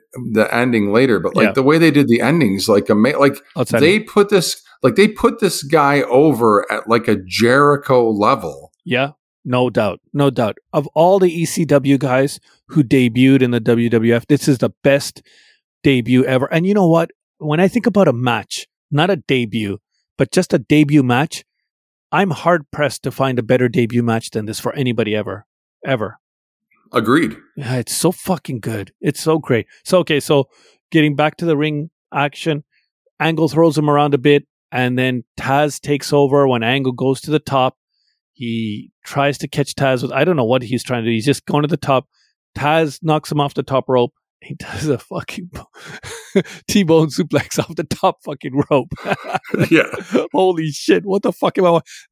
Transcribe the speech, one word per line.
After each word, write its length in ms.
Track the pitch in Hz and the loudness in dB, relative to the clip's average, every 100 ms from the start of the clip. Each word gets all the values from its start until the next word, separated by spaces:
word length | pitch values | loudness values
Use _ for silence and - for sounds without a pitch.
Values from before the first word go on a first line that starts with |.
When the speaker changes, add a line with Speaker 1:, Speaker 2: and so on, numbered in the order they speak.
| _ 127 120 | _ -14 -4
Speaker 1:
the 140 | 110 104 | 0 0
ending 380 | 117 123 117 101 | 0 0 0 0
later, 260 | 110 131 98 | 2 2 0
but, 160 | 87 | 0
like, 140 | 98 104 | 0 0
Speaker 2:
Yeah. 40 | |
Speaker 1:
the 100 | 113 | 2
way 160 | 135 160 | 2 4
they 120 | 165 | 4
did 160 | 143 139 | 4 2
the 140 | 117 | 2
endings, 480 | 113 165 117 95 113 | 2 2 2 0 2
like, 200 | 104 101 | 2 2
ama-, 280 | 104 123 147 | 2 2 2
like, 200 | 139 - _ 160 | 2 0 _ -6
Speaker 2:
Outstanding. 320 | 123 117 151 | -2 2 4
Speaker 1:
they 100 | 214 | 2
put 280 | 214 208 202 | 0 0 2
this, 340 | 196 - - _ _ | 2 0 -8 _ _
like, 140 | 131 - | 0 4
they 120 | 214 | 2
put 320 | - 240 226 | 2 -2 0
this 220 | 196 - | -4 -4
guy 400 | 135 160 143 143 | 0 2 2 2
over 680 | - 127 156 117 117 101 - | 2 4 4 4 2 2 0
at, 160 | 107 107 | -6 0
like, 220 | 117 - | 0 2
a 80 | 101 | -2
Jericho 920 | 90 95 117 135 143 143 - 127 113 | -4 0 2 4 4 2 2 2 2
level. 640 | 104 107 127 85 - - _ | 2 2 0 -4 -12 -20 _
Speaker 2:
Yeah, 280 | - 123 139 - _ _ | -6 -4 -4 -8 _ _
no 280 | 123 127 127 | -4 0 0
doubt, 300 | 113 104 90 _ | 0 -2 -6 _
no 160 | 143 139 | 0 0
doubt. 300 | 120 - - _ | 0 -4 -4 _
Of 120 | 160 139 | -6 -2
all 300 | 151 175 196 | 0 2 4
the 140 | 180 | 2
E 140 | 165 160 | 0 -4
C 180 | - | -4
W 320 | 151 143 135 135 | 0 2 2 0
guys 420 | 135 127 139 - _ _ _ | 2 0 0 -4 _ _ _
who 160 | 165 | 0
debuted 560 | 117 139 123 120 135 135 | 2 2 2 4 4 4
in 120 | 123 | 4
the 80 | 120 | 0
W 280 | 117 117 117 | 0 0 2
W 260 | 113 117 | 2 2
F, 120 | 117 - | 0 2
this 220 | 143 - | 0 2
is 100 | 127 | 0
the 120 | 120 - | -2 0
best 380 | 143 139 - - _ _ _ _ _ _ | 2 2 -2 -14 _ _ _ _ _ _
debut 440 | 147 127 117 127 127 | 0 2 2 2 2
ever. 180 | 131 139 | 0 0
And 140 | 165 185 | 0 0
you 80 | |
know 120 | 208 175 | 2 4
what? 240 | 165 170 _ _ _ | 2 0 _ _ _
When 200 | 151 156 | -4 0
I 100 | 190 | 2
think 180 | 247 233 | 2 0
about 200 | 196 175 | 2 2
a 60 | |
match, 540 | 120 123 110 - - - _ _ | 2 -2 -4 -6 -12 -14 _ _
not 180 | 143 180 | 0 0
a 80 | 170 | -2
debut, 640 | - 131 117 113 101 98 _ _ _ - | -2 -2 -2 -4 -4 -6 _ _ _ -4
but 120 | 135 | -2
just 220 | - 180 | 0 0
a 60 | 151 | -2
debut 440 | - 147 147 151 | 2 2 4 4
match, 400 | 123 123 160 - - _ _ _ _ _ _ | 4 0 0 -6 -18 _ _ _ _ _ _
I'm 180 | 151 196 | -2 -2
hard-pressed 720 | 139 170 175 139 - 147 - | 0 0 0 -2 -4 -4 -4
to 80 | 131 | -10
find 260 | - 135 120 | -4 -2 -2
a 40 | |
better 260 | 113 127 123 | 0 0 2
debut 340 | 123 117 120 | 0 0 0
match 280 | 117 113 - | 0 -2 -4
than 160 | 113 104 | -8 -8
this 120 | 107 | -8
for 140 | 120 | -8
anybody 400 | 143 127 117 107 | -4 -2 -2 -2
ever, 320 | 107 101 98 - _ _ _ 175 | -2 -4 -10 -16 _ _ _ -6
ever. 320 | 127 95 - _ _ _ _ _ _ _ | -4 -4 -10 _ _ _ _ _ _ _
Speaker 1:
Agreed. 440 | 123 107 147 117 - _ - | -2 2 2 0 -6 _ -14
Speaker 2:
Yeah, 200 | 123 127 | -6 -6
it's 180 | - | -6
so 160 | - 165 | -2 -2
fucking 480 | - - 170 - 123 | -2 -6 -6 -6 -10
good. 340 | 117 110 95 _ | -8 -8 -10 _
It's 200 | 165 - | -6 -4
so 180 | 156 160 | -2 -2
great. 280 | - 117 - _ | 0 -2 -2 _
So, 160 | - 185 | 0 0
okay, 180 | 165 147 | 2 -2
so 300 | - 143 127 _ _ _ _ | 2 0 0 _ _ _ _
getting 240 | 160 151 | 0 2
back 220 | 143 151 - | 2 -2 -2
to 80 | |
the 120 | 170 147 | -2 0
ring 340 | 151 147 160 _ _ | -2 -4 -10 _ _
action, 520 | 139 143 - 165 147 - _ _ _ _ - | -4 -4 -4 -4 -4 -8 _ _ _ _ -4
Angle 280 | 160 160 160 | -2 0 0
throws 300 | 156 165 151 | 2 2 2
him 100 | 151 | 2
around 240 | 143 147 | 2 2
a 60 | 139 | 2
bit, 260 | 147 143 - _ _ | 2 2 0 _ _
and 260 | 123 127 127 | -4 -2 -2
then 240 | 127 123 - - | -2 -4 -8 -10
Taz 420 | 131 139 151 - | -2 0 0 -4
takes 320 | - 143 - | -6 -4 0
over 360 | 147 139 143 135 | 0 2 2 2
when 160 | 123 | 2
Angle 280 | 113 139 131 | 0 -2 -2
goes 280 | 123 131 131 | -2 -4 -4
to 80 | - | -4
the 80 | 151 | -4
top. 380 | - 139 131 - _ _ _ _ _ _ | -2 0 0 -4 _ _ _ _ _ _
He 500 | 113 113 110 107 - _ | -8 -6 -6 -10 -14 _
tries 320 | - 143 143 135 | -6 -2 0 -2
to 100 | 147 | -6
catch 260 | - 139 | -4 -4
Taz 260 | - 135 127 | -2 -2 0
with, 120 | 127 | -2
I 120 | 131 | -2
don't 120 | 160 160 | 0 0
know 100 | 113 | 0
what 160 | 127 | -2
he's 200 | 117 120 | -2 -6
trying 220 | - 123 | -4 -4
to 60 | 113 | -2
do. 20 | |
He's 140 | 113 131 | -2 0
just 180 | 131 | -2
going 160 | - 147 | -2 -2
to 80 | 151 | -2
the 80 | 165 | -4
top. 320 | - 131 - _ _ _ _ - | -2 -2 -2 _ _ _ _ -6
Taz 420 | 143 165 156 - | 0 0 0 -4
knocks 280 | 160 151 - | -2 -2 -2
him 80 | 147 | -4
off 140 | 143 | -4
the 100 | - | -6
top 220 | 135 135 - | -4 -4 0
rope. 260 | 127 123 - _ _ | 0 0 -4 _ _
He 140 | - | -18
<laughs> 40 | - | -16
does 300 | - 98 156 | -14 -8 -4
a 80 | 120 | -4
fucking 540 | - 180 - - 175 - - - - - | -6 -12 -12 -14 -16 -18 -20 -20 -20 -18
<laughs> 640 | - 453 - 196 - - - | -18 -18 -4 -2 -2 -10 -2
T-bone 380 | 208 165 160 156 | 0 4 4 2
suplex 500 | - 165 143 - - | -2 -2 -2 -2 -6
off 180 | - - | -6 -10
the 80 | |
top 320 | 156 - 190 - | -8 -2 -2 -4
fucking 380 | - 143 143 135 - | -12 -14 -6 -4 0
rope. 180 | 143 - - | -2 -2 -10
<laughs> 140 | 202 196 - - - - - | -8 -8 -6 -8 -6 -4 2
Speaker 1:
Yeah. 120 | 156 - - - 240 - | 2 0 -6 -4 -4 -2
Speaker 2:
Holy 380 | - 185 170 156 | 0 0 0 -6
shit. 340 | 143 - 180 | -6 0 0
What 180 | 190 196 | 0 -2
the 100 | 220 | -2
fuck 260 | - 180 - | -2 -4 0
am 80 | 180 | 2
I 40 | |
wa-, 100 | 170 - - _ | 2 -2 -16 _